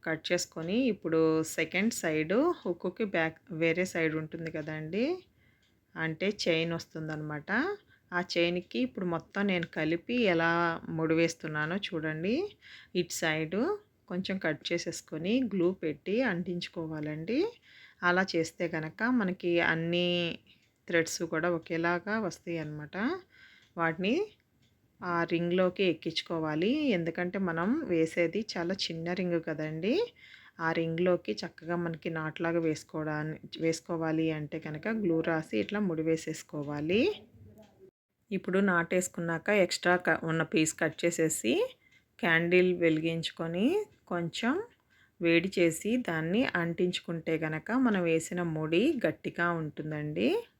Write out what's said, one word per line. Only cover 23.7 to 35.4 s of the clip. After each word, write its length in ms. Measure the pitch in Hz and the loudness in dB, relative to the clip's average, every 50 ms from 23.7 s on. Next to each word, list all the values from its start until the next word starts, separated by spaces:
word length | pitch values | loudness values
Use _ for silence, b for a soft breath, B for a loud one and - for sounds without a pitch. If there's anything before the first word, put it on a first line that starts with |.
| B | B
వాటిని 380 | 175 165 165 165 160 185 196 240 330 415 427 - _ _ _ _ _ _ _ _ _ _ _ _ _ | -2 0 0 0 0 0 0 2 0 0 -2 -6 _ _ _ _ _ _ _ _ _ _ _ _ _
ఆ 140 | 214 180 175 170 170 | -6 -2 0 0 0
రింగ్లోకి 600 | 165 175 165 170 175 175 185 185 185 180 - 196 | 2 0 0 2 2 2 4 2 2 2 2 2
ఎక్కించుకోవాలి. 880 | 185 160 151 - 170 160 - - - - 165 160 156 151 156 160 208 262 311 302 277 | 2 2 0 -4 -6 -6 -6 -6 -4 -4 -2 -2 -2 0 0 0 2 2 2 2 2
ఎందుకంటే 480 | 220 175 165 165 170 - 180 180 180 202 | 2 2 0 -2 -2 -2 -4 -2 -2 -2
మనం 300 | 196 175 165 160 170 196 247 320 311 | -2 0 0 0 0 0 0 0 0
వేసేది 560 | - 175 165 160 160 - - 170 165 165 202 226 | 0 2 2 2 2 2 2 0 2 2 -2 -4
చాలా 320 | - - 202 170 170 190 | -4 -4 -4 -2 -2 -2
చిన్న 380 | 190 - - 170 165 165 170 180 | -4 -4 -6 -6 -6 -4 -4 -2
రింగ్ 260 | 175 185 180 170 170 | -2 0 0 0 0
కదండి. 540 | 165 - 160 147 156 156 156 160 165 202 254 370 480 480 - B B B B B B B B - | -2 -2 -6 -4 -4 -6 -4 -4 -2 0 2 0 0 -2 -6 B B B B B B B B -4
ఆ 100 | 165 165 165 | -2 0 0
రింగ్లోకి 600 | 170 165 165 165 165 180 185 180 175 - - 214 | 2 0 0 0 2 2 4 2 2 0 -4 -6
చక్కగా 440 | 208 - 165 - - - 160 175 | -4 -6 -10 -10 -12 -6 -4 -4
మనకి 320 | 175 175 170 165 156 - - | -2 -2 -4 -4 -4 -6 -6
నాట్లాగా 500 | 165 160 156 156 151 - 175 165 165 170 | -4 -4 -4 -6 -6 -2 -2 0 0 2
వేసుకోవడాని-, 800 | 165 160 156 151 - _ - 156 156 156 151 151 151 156 156 - - 151 - - | 2 0 0 -2 -6 _ -8 -6 -4 -2 -2 -2 -4 -4 -6 -10 -12 -16 -10 -2
వేసుకోవాలి 680 | 160 165 160 160 _ - 175 165 165 160 156 160 160 160 156 | 0 0 0 0 _ -6 -4 -2 -2 0 0 0 0 0 0
అంటే 260 | 156 151 147 - 156 | -2 -6 -6 -8 -8
కనుక 300 | 160 160 151 156 - 208 226 | -8 -8 -10 -6 -4 -4 -4
గ్లూ 220 | 220 202 170 165 160 | -2 0 2 2 2
రాసి 360 | 160 170 165 160 | 2 2 0 0